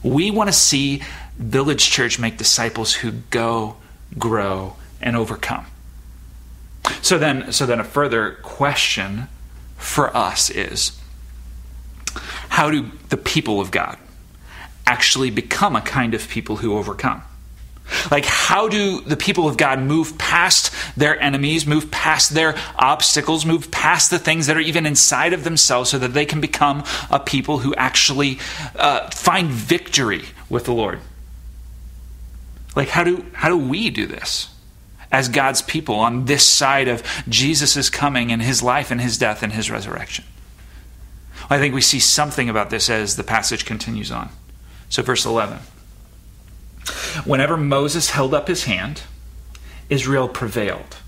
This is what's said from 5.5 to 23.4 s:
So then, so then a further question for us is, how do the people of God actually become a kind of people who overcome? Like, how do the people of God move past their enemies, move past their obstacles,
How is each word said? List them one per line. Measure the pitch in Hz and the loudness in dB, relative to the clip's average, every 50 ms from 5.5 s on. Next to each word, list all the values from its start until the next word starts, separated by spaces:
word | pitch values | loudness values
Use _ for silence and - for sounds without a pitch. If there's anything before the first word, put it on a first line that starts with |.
| - - - - - - - - - - - - - - - - - - - - - - - - - - - - - - | -6 -6 -8 -12 -18 -20 -20 -20 -20 -18 -20 -18 -20 -18 -20 -20 -20 -20 -20 -20 -20 -20 -18 -18 -18 -8 -6 -6 -6 -2
So | - - 185 160 | 0 2 2 4
then, | 151 151 135 131 - - | 2 2 0 -2 -4 -4
so | 117 - 143 | -2 0 2
then | 123 120 113 | 2 0 0
a | 107 | -2
further | - - 143 147 135 117 113 107 98 - - | -2 0 0 0 2 2 0 0 -2 -6 -10
question | - - - - 139 143 139 - - - - 104 95 98 101 113 131 - - - - - - - - - - | -16 -16 -2 0 0 0 2 0 0 0 0 -2 -2 -4 -4 -6 -8 -10 -12 -18 -18 -18 -18 -18 -18 -18 -16
for | - - - - - 143 - - | -12 -10 -2 2 2 2 4 2
us | 120 104 90 - - - - | 2 2 2 2 0 0 0
is, | - - 95 - - - - - - - - - - - - - - - - - - - - - - - - - - - - - - - - - - - - - | 0 -4 -4 -4 -2 -2 -4 -4 -4 -8 -18 -18 -18 -18 -18 -18 -16 -16 -16 -16 -16 -16 -16 -16 -18 -18 -18 -18 -18 -14 -14 -12 -12 -10 -12 -10 -12 -12 -8 -2
how | - - 156 151 | 2 2 4 4
do | 156 143 120 107 - - - - | 2 0 -2 -4 -12 -16 -4 -4
the | 147 | -4
people | 135 - - - 160 - 113 107 98 | -2 -2 0 0 0 2 2 0 0
of | 98 95 | 0 0
God | - 90 - - - - - - - - - - - - - - - - - - - - - | 0 -2 -2 -2 -6 -12 -18 -20 -20 -20 -20 -20 -20 -20 -20 -20 -18 -18 -18 -18 -18 -2 0
actually | 123 123 120 - - - 127 135 127 | 2 2 4 2 2 4 2 2 0
become | 107 117 113 - - - 196 202 139 | 0 -2 -2 -2 0 2 2 2 2
a | 110 | 0
kind | - - - 143 120 113 | -2 0 0 0 0 0
of | 110 107 - - | -2 -4 -4 -4
people | - 117 - - 107 | -6 -6 -4 -4 -6
who | 101 117 113 101 | -2 0 0 0
overcome? | 107 - 104 98 - - 127 - - - - - - - - - - - - - - - - - - - - | 0 -2 -4 -6 -2 -2 -2 -2 -4 -8 -16 -18 -18 -18 -18 -18 -18 -18 -18 -18 -18 -12 -6 -6 -4 0 2
Like, | 151 147 143 | 2 2 2
how | - - - - - 175 196 220 220 | 2 0 0 2 4 4 4 4 2
do | 208 208 202 196 185 - | 2 2 2 2 0 -2
the | - - 151 | -2 -2 -2
people | 143 - 196 202 180 165 151 | 0 0 0 2 2 2 2
of | 123 | 4
God | - 151 139 131 135 | 4 4 4 4 2
move | 131 135 151 165 156 - - - | 0 2 2 2 0 -2 -4 -6
past | - - - 170 175 185 175 - - - - - - - - | -2 2 4 4 6 6 4 4 2 0 -4 -6 -10 -8 0
their | - 147 151 156 - | 2 4 4 4 4
enemies, | - 143 139 139 139 147 160 160 147 | 2 2 2 2 2 2 2 2 2
move | 147 151 156 151 151 | 4 2 2 2 0
past | - - - 160 156 139 - - 151 | -4 0 2 2 4 4 2 4 4
their | 160 160 160 156 - - - - | 4 4 4 2 0 -8 -6 2
obstacles, | - - 131 151 156 - - - 151 143 156 160 160 | 4 6 6 6 4 4 2 2 2 2 2 0 2